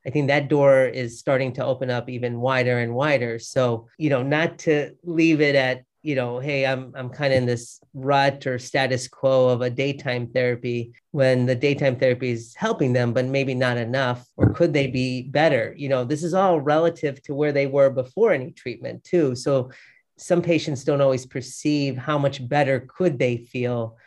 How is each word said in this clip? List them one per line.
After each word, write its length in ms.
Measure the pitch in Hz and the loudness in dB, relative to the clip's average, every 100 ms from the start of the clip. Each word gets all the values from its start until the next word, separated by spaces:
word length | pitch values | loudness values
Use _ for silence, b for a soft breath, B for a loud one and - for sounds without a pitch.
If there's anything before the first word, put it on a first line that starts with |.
| - | -6
I 20 | |
think 180 | 147 139 | -2 2
that 220 | 143 139 | 2 2
door 360 | 147 139 135 131 | 4 6 6 4
is 340 | 131 120 117 | 0 -8 -6
starting 340 | - 131 131 | -2 0 0
to 120 | 120 131 | -2 -4
open 240 | 127 131 | -2 -2
up 200 | 123 123 | -4 -4
even 320 | 123 123 120 | -6 -6 -2
wider 380 | 127 131 123 123 | 0 2 2 0
and 140 | 117 | 0
wider. 460 | 120 147 139 120 117 | 0 2 0 0 -6
So, 480 | - - 127 117 b - | -4 0 0 0 b -4
you 120 | 151 | 0
know, 140 | 135 | 0
not 360 | 135 151 165 170 | 0 0 0 -2
to 320 | - 147 139 - | 0 0 -2 -8
leave 360 | 175 165 165 151 | -6 2 4 4
it 160 | 147 139 | 4 2
at, 280 | 131 127 - _ | 2 -2 -8 _
you 100 | 156 | -4
know, 240 | 135 123 123 | -2 -2 -4
hey, 280 | 139 139 135 | -4 -2 -2
I'm, 240 | 131 131 139 | -2 -6 -12
I'm 140 | 127 | -12
kinda 260 | 123 143 131 | -4 0 0
in 120 | 123 | 0
this 320 | 120 - - _ 139 | -4 -6 -20 _ -8
rut 500 | 131 139 139 139 135 | 0 2 2 0 -4
or 140 | 123 | -6
status 480 | - 143 135 123 - | -4 -2 0 -2 -6
quo 400 | - 135 131 127 | -4 2 4 4
of 140 | 123 | 2
a 100 | 123 | -2
daytime 560 | 123 139 143 135 123 120 | -2 -4 -4 -6 -6 -4
therapy 680 | - 123 120 123 120 117 B _ | -2 -2 -2 -4 -6 -8 B _
when 380 | 151 131 127 123 | 0 2 4 2
the 80 | 123 | 2
daytime 400 | 143 143 143 123 | 0 2 0 2
therapy 340 | 131 123 127 | 2 0 -2
is 240 | 117 113 - | -4 -8 -6
helping 380 | 220 226 139 | -4 0 0
them, 200 | 123 120 | 2 2
but 120 | 120 127 | 0 0
maybe 300 | 135 135 127 | 0 0 0
not 220 | 127 120 | 0 0
enough, 500 | 117 131 127 123 - - | -2 0 0 -2 -8 0
or 160 | 135 | 2
could 200 | - 170 | 4 2
they 120 | 147 135 | 2 0
be 380 | 127 127 127 | -2 -2 -4
better? 500 | 127 139 160 131 110 120 | -4 2 2 2 -2 -6
You 140 | 139 | -2
know, 140 | 131 | -2
this 200 | 123 147 | -2 -4
is 120 | 165 185 | -2 0
all 240 | 190 165 | 2 2
relative 640 | 139 151 170 165 147 127 | 2 2 2 0 -4 -6
to 100 | - | -8
where 180 | 139 151 | -2 0
they 140 | 139 139 | 0 2
were 240 | 139 135 | 4 4
before 440 | 127 123 - 226 | 4 -4 2 2
any 180 | 151 131 | 2 -2
treatment 520 | - 127 113 123 120 | -10 -10 -10 -10 -12
too. 300 | - 180 147 | -2 2 2
So 380 | 123 147 139 127 B B B _ _ | 0 0 0 0 B B B _ _
some 260 | - 175 | -2 0
patients 400 | 170 165 160 135 | 2 0 0 -4
don't 180 | - 143 | -2 2
always 240 | 139 131 127 | 2 2 -4
perceive 720 | 135 127 - 151 147 139 123 | -10 -10 -6 -2 0 -2 -4
how 220 | 123 147 | -4 -2
much 280 | 139 139 120 | -2 -4 -4
better 400 | 147 135 135 - | 0 0 0 -4
could 300 | - 185 131 | -2 -2 0
they 200 | 123 120 | 0 -2
feel 600 | - 131 120 120 113 b | -6 -6 -4 -4 -6 b